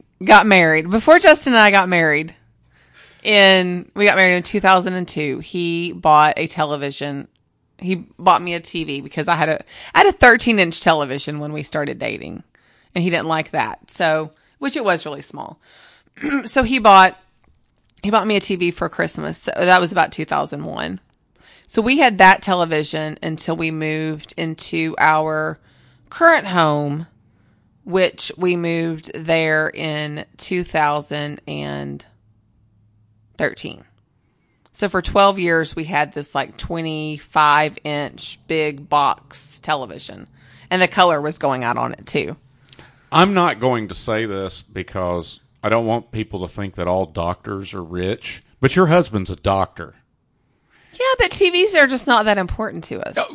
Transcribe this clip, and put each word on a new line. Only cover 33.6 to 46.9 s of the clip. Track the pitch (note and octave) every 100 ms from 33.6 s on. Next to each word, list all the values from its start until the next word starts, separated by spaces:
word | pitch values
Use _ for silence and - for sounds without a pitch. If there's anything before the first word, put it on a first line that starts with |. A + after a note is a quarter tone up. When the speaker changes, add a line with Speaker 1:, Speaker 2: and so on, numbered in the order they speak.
| - - - _ _ _ _ _ _ _ _
Speaker 1:
So | - G3+
for | F#3
twelve | F3 G3+ G3 G3
years, | F3 E3 D#3 -
we |
had | D#3 D3 D3
this, | D3 C#3+
like, | C#3+ C3 -
twenty-five | - E3+ D#3+ D#3 D#3 D3+ - - D3+ D3 D3+ -
inch | D3+ D3 C#3+ - - - -
big | D#3+ D3+ C#3 C#3+
box | D3 C#3 - - - - -
television. | - D3+ A#2+ D#2 - F#2+ - _ _ - -
And | F#3
the | F3
color | - F3 D#3
was | D3+ D#3+
going | C#3+ B2+
out | A#2+ A#2+
on | B2
it, | - -
too. | D3+ D2+ - _ _ _ - - _ _
Speaker 2:
I'm | D3+ F#3+
not | G3 F3 A2+
going | B2+ A#2+ G#2
to |
say | F2+ - A2
this | A2+ G2 F#2+ -
because | - F#2+ F2+ G2 F2+ F2 D#2+ - _ _
I | G#2+
don't | A2+
want | A2+ A#2 -
people | A2 G#2+ F#2+ F2+
to |
think | - G2 F2+
that |
all | F2